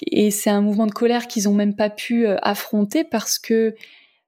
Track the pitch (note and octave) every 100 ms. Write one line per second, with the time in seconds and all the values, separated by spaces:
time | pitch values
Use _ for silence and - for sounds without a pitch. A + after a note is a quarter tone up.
0 | - - G#3+ G3+ G#3 G3+ G#3 G#3 G#3+ -
1 | A#3 A#3+ A#3+ A3+ G3+ G3+ G#3 G3+ G#3+ G#3
2 | - A#3 A3+ A#3+ - G3+ - G#3 G#3 D#4
3 | D#4+ A3+ - - - A3+ A3 G#3+ - -
4 | _ _